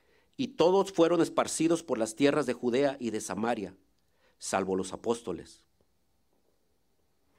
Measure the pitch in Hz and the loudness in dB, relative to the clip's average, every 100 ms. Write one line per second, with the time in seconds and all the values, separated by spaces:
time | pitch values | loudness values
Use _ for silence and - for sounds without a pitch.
0 | _ _ _ - 123 - 165 196 190 - | _ _ _ -8 -6 2 4 4 2 4
1 | 165 170 156 - 113 - 160 165 - 120 | 4 4 2 0 -2 0 0 0 -2 -2
2 | 110 - 139 143 127 - 123 123 139 131 | -2 2 2 4 -2 -2 -2 0 0 -2
3 | 120 104 101 98 113 113 92 - _ _ | -6 -6 -6 -4 -2 -4 -6 -12 _ _
4 | _ _ _ _ - 95 95 95 95 95 | _ _ _ _ -4 -2 0 -2 -4 -6
5 | 113 117 - 80 71 - _ _ _ _ | -4 -4 -6 -10 -12 -20 _ _ _ _
6 | _ _ _ _ _ _ _ _ _ _ | _ _ _ _ _ _ _ _ _ _
7 | _ _ _ | _ _ _